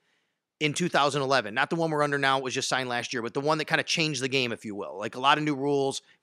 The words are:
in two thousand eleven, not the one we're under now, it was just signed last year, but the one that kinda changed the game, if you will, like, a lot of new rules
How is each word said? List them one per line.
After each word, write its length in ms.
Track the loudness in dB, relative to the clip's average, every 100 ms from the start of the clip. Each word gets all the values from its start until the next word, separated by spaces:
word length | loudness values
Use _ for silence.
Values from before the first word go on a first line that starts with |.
| _ _ _ _ _ -2
in 140 | -2
two 160 | 0 2
thousand 320 | 4 2 2
eleven, 320 | 2 2 2
not 160 | 0 0
the 60 | 0
one 160 | 0
we're 120 | 0
under 140 | 0 2
now, 200 | 2 2
it 60 |
was 100 | 0
just 160 | -4 -2
signed 200 | -2 -2
last 240 | -4 -4
year, 80 | -4
but 120 | -4
the 80 | -2
one 160 | 0 0
that 80 | 0
kinda 180 | 0
changed 380 | 0 0 0 -2
the 80 | 0
game, 220 | 0 0
if 140 | -4 -8
you 100 | -8
will, 220 | -8 -6
like, 180 | -8 0
a 40 |
lot 180 | 2 4
of 60 |
new 120 | 2 0
rules 460 | 0 2 0 -2 -10 _